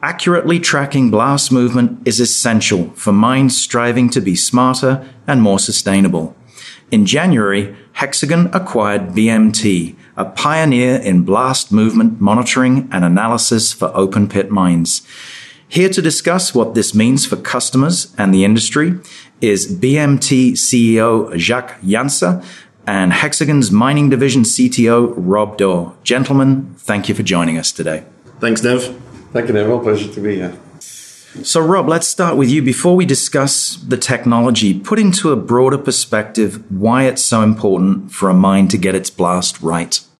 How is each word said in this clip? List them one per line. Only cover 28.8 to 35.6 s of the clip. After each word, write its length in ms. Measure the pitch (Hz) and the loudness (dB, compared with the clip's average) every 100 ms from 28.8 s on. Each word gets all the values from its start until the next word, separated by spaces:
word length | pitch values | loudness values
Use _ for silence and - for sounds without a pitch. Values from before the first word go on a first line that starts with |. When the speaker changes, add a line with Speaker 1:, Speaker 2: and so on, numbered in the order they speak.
| - - - - - | -4 -12 -20 -20 -8
Speaker 3:
Thank 160 | - 113 | -6 -2
you, 60 | |
Neville. 260 | 107 104 120 | -2 0 0
Pleasure 300 | 110 104 98 | 0 -2 -4
to 80 | - | -8
be 180 | 101 98 | -6 -4
here. 200 | 90 87 - - - - - - - - | -6 -12 -20 -20 -20 -20 -20 -20 -20 -14
Speaker 1:
So, 180 | - 170 | -4 -2
Rob, 260 | 160 190 156 | 2 0 2
let's 200 | 165 160 | -2 -2
start 300 | - 175 - | -2 0 2
with 120 | 131 | 2
you. 140 | 147 | 2
Before 320 | 131 123 180 180 | 0 0 2 2
we 100 | 160 | 2
discuss 720 | 135 - 147 139 - - - | 0 -2 -2 0 -2 -4 -8
the 220 | - 127 | -6 -4
technology, 800 | - 123 123 117 120 113 110 95 | -2 -2 0 2 2 2 0 -2
put 200 | - 220 | -2 2
into 340 | 202 180 - | 2 2 0
a 40 | 131 | -2
broader 420 | - 120 | 0 2